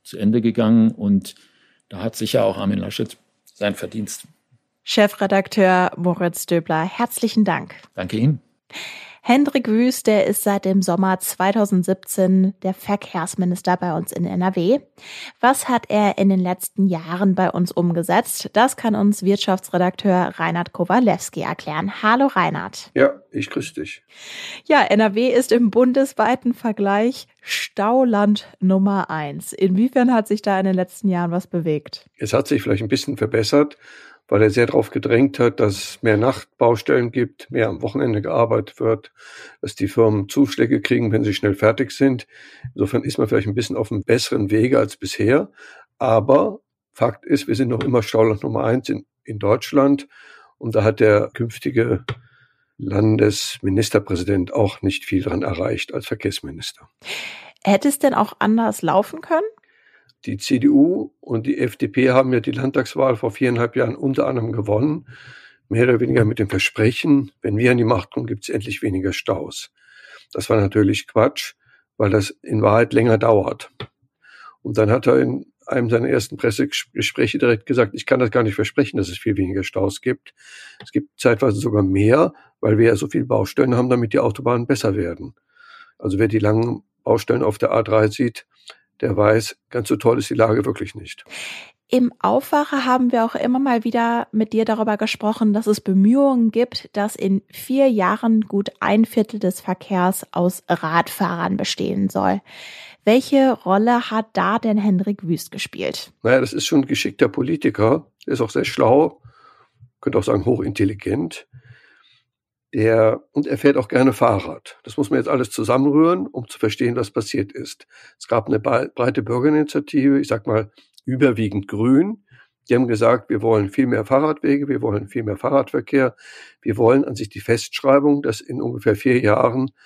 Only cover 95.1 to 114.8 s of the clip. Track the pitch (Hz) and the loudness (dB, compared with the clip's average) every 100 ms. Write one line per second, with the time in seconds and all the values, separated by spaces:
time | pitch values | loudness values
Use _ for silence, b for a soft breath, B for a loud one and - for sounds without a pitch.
95.1 | - 208 226 220 208 214 208 - 190 202 | -2 -2 0 2 2 0 -2 2 4 4
96.1 | 269 277 247 226 226 247 - - 208 208 | 6 4 4 2 0 -2 -4 -8 -4 -4
97.1 | - 190 196 _ - - 262 269 214 180 | -4 -2 -2 _ -18 -4 2 2 4 0
98.1 | 214 233 220 208 202 202 - 202 214 226 | 0 2 2 2 -2 -4 -4 0 2 2
99.1 | 226 208 208 185 - - 185 - 185 180 | 2 -2 -2 -4 -4 -8 -8 -4 0 0
100.1 | - - 175 180 - - 175 160 165 - | 0 -6 -2 -2 -2 -4 -4 0 0 0
101.1 | - 180 170 180 202 196 - 196 196 196 | -4 -4 -2 -4 -4 -6 -4 -4 -2 -2
102.1 | 196 - 196 B B B B B B 214 | 0 0 -2 B B B B B B 2
103.1 | 247 - 277 262 226 180 196 233 240 - | 2 4 2 4 2 0 2 2 0 0
104.1 | 220 220 190 180 220 226 214 202 185 202 | -4 -4 -2 0 0 0 0 2 0 0
105.1 | 202 170 165 - - - - 85 - - | -6 -4 -4 -6 -12 -12 -8 -8 -8 -12
106.1 | _ 113 131 120 - - 139 135 139 107 | _ 2 2 2 -4 0 0 2 -2 -4
107.1 | - 123 - 127 160 123 107 110 156 - | 0 0 0 -4 0 -2 2 2 2 -4
108.1 | _ - 127 113 139 - 135 120 139 165 | _ -6 -4 -2 -2 -4 2 4 6 2
109.1 | - b b b b b b _ _ - | -4 b b b b b b _ _ -2
110.1 | 98 107 107 117 120 98 98 98 98 - | -2 0 0 0 -2 -2 -2 -2 -2 -4
111.1 | 123 165 - - 127 b b b b b | -4 -4 -10 -20 -20 b b b b b
112.1 | b b _ _ _ _ 117 110 113 110 | b b _ _ _ _ 0 2 4 4
113.1 | 113 _ 143 143 135 143 143 113 127 131 | 2 _ -4 -4 2 2 2 0 2 2
114.1 | - 120 98 82 82 - - | 4 2 2 -4 -12 -18 -20